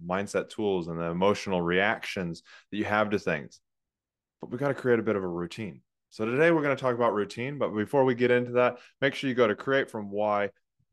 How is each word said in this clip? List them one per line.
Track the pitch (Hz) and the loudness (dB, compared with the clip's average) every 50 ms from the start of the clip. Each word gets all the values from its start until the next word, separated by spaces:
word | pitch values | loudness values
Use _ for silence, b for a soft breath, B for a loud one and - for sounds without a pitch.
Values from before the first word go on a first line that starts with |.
| 85 | -6
mindset | 87 90 95 104 104 - 95 85 - | -4 -4 -4 -4 -2 -4 -4 -4 -4
tools | - - 107 101 95 92 82 | -6 -4 -2 0 0 -2 -2
and | 82 82 82 | -4 -6 -6
the | 85 | -4
emotional | 85 85 87 95 104 104 - - 104 95 90 | -4 -2 2 2 2 2 0 -2 -2 -2 0
reactions | 85 85 87 92 98 107 113 - - - - 101 90 85 82 - B B B B B _ | 0 2 2 2 2 2 0 -2 -6 -8 -6 -6 -6 -6 -6 -10 B B B B B _
that | 98 | -6
you | 104 101 | -6 -2
have | 101 104 107 107 104 | 0 0 0 2 2
to | 104 98 | 0 -2
things. | - 92 82 73 71 - - - _ _ _ _ _ _ _ _ _ _ _ _ _ _ _ _ | -2 -2 -2 -4 -4 -10 -18 -20 _ _ _ _ _ _ _ _ _ _ _ _ _ _ _ _
But | - - | -12 -10
we | - 117 | -8 -4
gotta | 143 143 131 | -4 -4 -4
create | - - 127 120 113 | -2 2 2 2 4
a | 101 | 4
bit | 110 104 | 2 0
of | 98 95 | -2 -2
a | |
routine. | 90 85 87 87 85 - 113 110 90 71 64 _ _ _ _ _ _ | -4 -4 -6 -6 -6 -8 -10 -10 -10 -12 -14 _ _ _ _ _ _
So | - - 110 | -10 -6 -4
today | 113 123 139 160 170 | -2 2 2 4 4
we're | 165 156 | 4 4
gonna | 143 143 135 | 2 0 0
talk | 127 131 127 120 | 0 0 0 0
about | 117 120 113 98 | 2 2 2 2
routine, | 104 101 98 - 117 123 135 147 | 0 -2 -2 -4 -8 -8 -8 -4
but | 135 113 82 | -4 -4 -2
before | 101 107 104 - - 139 131 | -2 -2 -2 0 2 2 4
we | 131 127 | 2 2
get | 120 123 120 | 2 2 4
into | 123 123 123 120 120 | 4 2 2 2 4
that, | 123 123 120 123 B B B B _ | 4 4 4 2 B B B B _
make | 135 139 131 | -2 -2 0
sure | - - 135 | -2 -4 -2
you | 120 | 2
go | 123 120 | 4 4
to | 107 101 | 4 4
create | - - 135 135 135 123 - | 0 -2 0 0 2 0 0
from | - 110 104 101 | -4 -8 -10 -6
why | 98 104 107 107 104 101 101 98 - _ _ _ _ _ _ _ | -4 -2 0 0 2 0 0 -2 -6 _ _ _ _ _ _ _